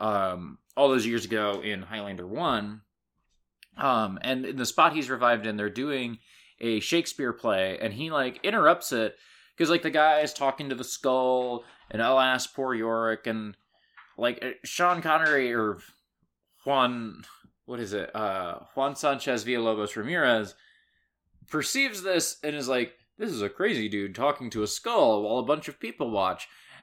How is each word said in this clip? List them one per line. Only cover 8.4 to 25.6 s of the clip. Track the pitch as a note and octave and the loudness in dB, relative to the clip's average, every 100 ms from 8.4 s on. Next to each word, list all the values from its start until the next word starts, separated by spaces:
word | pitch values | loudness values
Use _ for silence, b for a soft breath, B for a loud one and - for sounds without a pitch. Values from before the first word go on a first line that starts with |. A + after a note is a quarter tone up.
interrupts | F#3+ G#3+ D#3 E3 - | 0 4 6 4 2
it | A#2+ G#2+ - b b b b | -2 -2 -4 b b b b
'Cause, | D#3 | 2
like, | E3 | 2
the | D#3+ | 2
guy | D3+ D#3 D3+ | 4 6 6
is | D3+ | 2
talking | - C#3 C3+ C#3+ | 0 -2 0 -4
to | |
the | B2 | -6
skull, | B2+ - C3+ C3 B2+ B2+ B2 A#2+ B B B | -8 -2 2 2 4 2 0 -4 B B B
and | G#2+ | -2
alas, | A#2 - C3 B2+ - | 4 4 4 2 -2
poor | - C3 | -4 -2
Yorick, | A#2 A2+ A2+ A2+ A2 A#2+ | -2 0 0 0 -2 -4
and, | A2 G#2+ G2 _ b b b b b | -6 -8 -14 _ b b b b b
like, | A#2+ A#2+ | -2 -2
uh, | B2+ - | -8 -8
Sean | - - F3 F3 | -6 2 2 2
Connery, | D#3+ D#3 D#3+ C#3+ B2+ | 2 2 4 2 2
or | A#2+ G#2+ F2+ - _ _ _ _ _ _ _ | 0 0 -2 -10 _ _ _ _ _ _ _
Juan, | C#3 C#3 B2 B2 A2+ - - B B _ - | 0 2 2 0 -8 -12 -20 B B _ -12
what | A#2+ | -8
is | G#2 | -4
it? | G2+ - G#2+ | -4 -4 -2
Uh, | G#2 F#2+ F2 - - | -2 -2 -4 -8 -8
Juan | - C#3 C#3 | -4 -2 0
Sanchez | D3+ C3+ - A#2+ | 0 0 -2 -2
Villalobos | A2+ B2 A2+ G#2+ G#2 A2+ | 0 0 0 0 -2 -4
Ramirez | A2+ F3 C3+ A2+ G2+ - b b b b b b _ _ - | -4 0 2 2 0 -10 b b b b b b _ _ -6
perceives | D3+ - C4 C4+ G3+ | -4 -2 0 -2 -2
this | F#3 F3 - - | 0 0 0 -4
and | D3+ D3 | -6 -6
is | B2+ | -2
like, | B2+ A#2 - _ - | 0 -2 -8 _ -10
"This | G#3+ | -6
is | B2+ | -4
a | G2+ | -4
crazy | - G#3 D#3 G#2+ | -2 -2 0 -2
dude | G2+ G2 | -4 -6
talking | F#2 C#3 C#3+ B2 | -2 -2 -2 -4
to | A2 | -4
a | G#2+ | -4
skull | - A#3 A#3 B2+ G#2+ | -4 0 4 6 4
while | G#2 B2 | 2 0
a | |
bunch | A#2 D3+ | 0 0